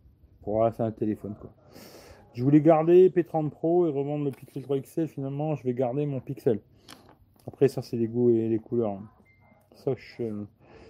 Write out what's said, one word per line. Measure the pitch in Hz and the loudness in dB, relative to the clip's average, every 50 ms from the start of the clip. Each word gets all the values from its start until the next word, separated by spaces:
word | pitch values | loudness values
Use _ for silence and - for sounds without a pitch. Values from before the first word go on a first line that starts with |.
| _ - - _ - _ _ _ - 101 | _ -20 -20 _ -20 _ _ _ -8 -4
Ouais, | 104 110 113 117 | 0 2 2 0
c'est | 110 - | 0 -2
un | 117 110 | -4 -4
téléphone, | 107 - 117 107 104 - - 98 104 - | -4 -4 -4 -4 -4 -4 -8 -12 -12 -14
quoi. | - 107 - _ _ - - - - - - - - - - - - - - | -16 -20 -20 _ _ -20 -20 -20 -20 -20 -20 -20 -20 -20 -20 -20 -20 -16 -8
Je | 120 123 | -4 2
voulais | 139 143 156 | 4 6 6
garder | 143 160 165 156 160 170 175 180 185 180 | 6 6 4 4 4 6 6 8 8 6
P | 151 175 156 | 4 0 -2
trente | - - 160 151 143 | -2 -2 -4 -4 -4
Pro | - - - 160 170 180 175 | -6 -4 -2 0 2 2 2
et | 160 | 0
revendre | 135 139 139 143 147 151 147 | 0 -2 -4 -4 -4 -4 -4
le | 143 | -6
Pixel | 135 - - - - 139 127 | -6 -8 -12 -16 -14 -12 -6
trois | 123 139 135 | -4 -4 -4
X | 135 - - 165 | -4 -6 -6 -6
L. | 165 151 | -6 -4
Finalement, | - 143 135 135 139 143 151 156 151 | -6 -8 -8 -8 -6 -6 -4 -4 -4
je | - 123 | -4 -4
vais | 127 123 | -4 -2
garder | 120 131 120 123 143 147 143 | -2 -2 -2 -2 -4 -4 -4
mon | 139 127 | -6 -8
Pixel. | - - 135 - - 139 107 101 - _ _ _ _ - - - - - - _ _ _ _ _ _ - | -8 -10 -12 -4 -2 0 0 0 -4 _ _ _ _ -20 -20 -20 -20 -20 -20 _ _ _ _ _ _ -18
Après, | - - 143 123 | -2 0 2 2
ça, | - 131 120 | 2 -2 -8
c'est | - - 117 | -6 -4 -4
les | 113 110 | -4 -2
goûts | 117 120 123 120 | -2 0 2 2
et | 117 113 113 110 | 2 2 2 0
les | 113 110 | -2 -4
couleurs, | 113 - 117 117 113 104 98 | -4 -4 -4 -2 -2 -2 -4
hein. | 98 104 - - _ _ _ _ _ _ _ _ _ _ _ - | -8 -12 -16 -20 _ _ _ _ _ _ _ _ _ _ _ -20
Ça, | - - 143 123 | -10 -8 -6 -6
je, | - - - - - 120 | -6 -10 -14 -12 -10 -8
euh, | 110 107 104 104 101 _ _ _ - - - - - | -8 -8 -8 -10 -14 _ _ _ -20 -20 -20 -20 -20